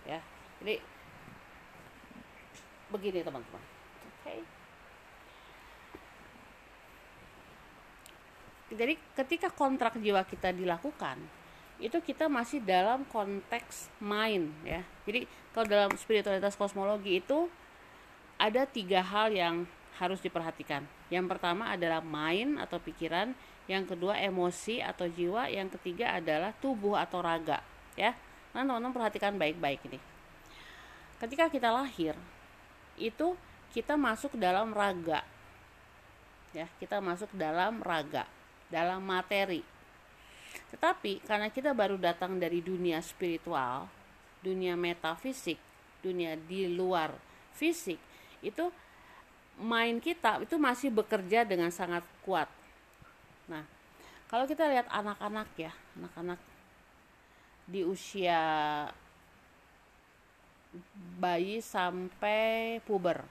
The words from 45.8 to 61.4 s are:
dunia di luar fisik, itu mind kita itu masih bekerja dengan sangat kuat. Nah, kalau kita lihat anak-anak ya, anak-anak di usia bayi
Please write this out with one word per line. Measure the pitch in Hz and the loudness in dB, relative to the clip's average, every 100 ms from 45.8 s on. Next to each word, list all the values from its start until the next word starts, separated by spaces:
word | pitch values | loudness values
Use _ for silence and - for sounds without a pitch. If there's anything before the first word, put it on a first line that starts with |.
| - - | -20 -8
dunia | 185 180 165 | -4 -2 -2
di | 160 160 190 185 | -4 -6 -4 -2
luar | 175 185 180 156 - - - - | 0 2 2 0 -4 -18 -20 -20
fisik, | - 311 330 - 160 - - - - | -2 0 0 -4 -8 -10 -20 -20 -10
itu | 202 254 349 - - - - - - - - - | -8 -2 -4 -4 -20 -20 -20 -20 -20 -20 -20 -8
mind | 226 233 233 233 | 0 2 2 2
kita | 320 339 226 202 | -2 2 2 2
itu | - 330 | 0 4
masih | 277 - 277 | 4 4 2
bekerja | 220 208 214 180 220 226 | 2 2 0 4 4 4
dengan | 180 170 | 2 2
sangat | 175 180 175 - - - | 0 -2 -2 -4 -12 0
kuat. | 180 143 - - - - - - - - - - | 0 0 -6 -20 -20 -20 -20 -20 -20 -20 -20 -12
Nah, | 156 151 - - - - - - | -12 -12 -20 -20 -20 -20 -20 -2
kalau | 233 269 | 0 2
kita | 302 311 | 4 4
lihat | 262 247 | 4 2
anak-anak | 202 208 202 202 214 214 | -2 -2 -4 -4 -4 -6
ya, | - 160 - - | -8 -8 -10 -18
anak-anak | - 175 - 175 175 - - - - - - - - - - - - - | -14 -14 -8 -8 -8 -12 -20 -20 -20 -20 -20 -20 -20 -20 -20 -20 -20 -8
di | 190 175 | -2 -2
usia | 190 - 202 180 165 160 156 151 147 147 - - - - - - - - - - - - - - - - - - 175 - 208 175 180 | -2 -6 0 2 4 4 4 2 0 -4 -10 -20 -20 -20 -20 -20 -20 -20 -20 -20 -20 -20 -20 -20 -20 -20 -20 -20 -20 -18 -18 -14 -2
bayi | 180 170 | 2 2